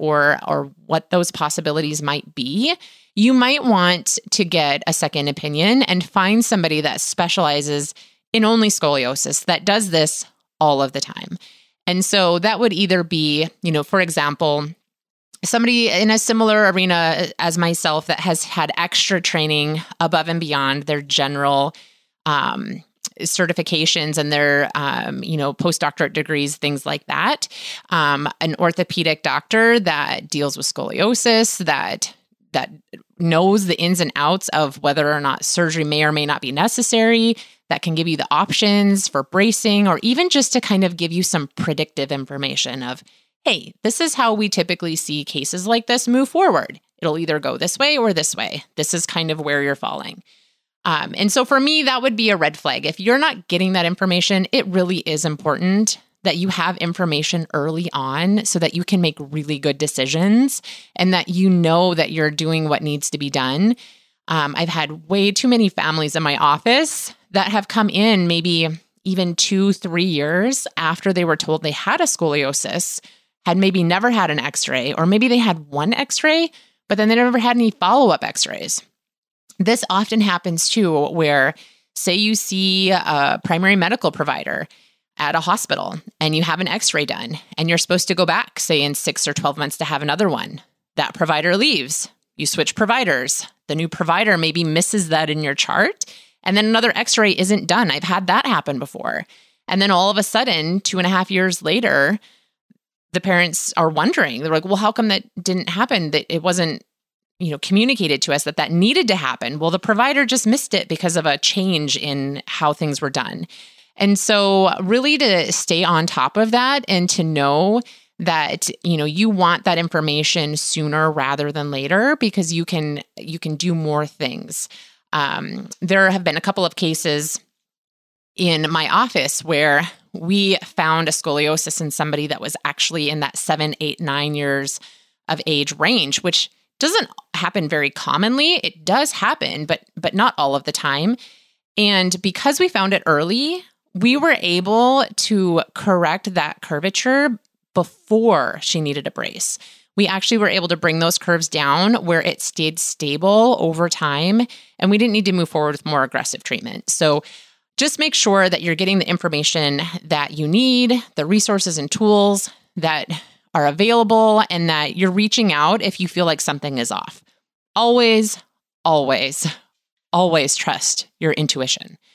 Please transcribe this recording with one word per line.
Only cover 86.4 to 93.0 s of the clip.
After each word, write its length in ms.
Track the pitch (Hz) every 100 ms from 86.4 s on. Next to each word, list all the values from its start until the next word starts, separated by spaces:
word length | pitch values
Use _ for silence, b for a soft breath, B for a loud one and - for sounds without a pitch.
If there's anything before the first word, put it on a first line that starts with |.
have 180 | 170 160
an 80 | 190
x-ray 360 | 131 - 151
done 340 | 147 113 120 151 - -
and 100 | 160
you're 100 | 170
supposed 300 | - 180 -
to 60 |
go 100 | 180
back, 340 | 165 175 - -
say 220 | - 156
in 120 | 143
six 340 | 147 - - -
or 60 |
twelve 240 | 147 147 147
months 180 | 143 -
to 60 |
have 180 | 151 147
another 260 | 147 156 202
one. 340 | 143 - 151 - _ _ -
That 180 | 143
provider 420 | - 165 156 165 190
leaves, 520 | 294 202 131 - - _ _ -
you 100 | 147
switch 280 | - 147
providers. 720 | - 214 240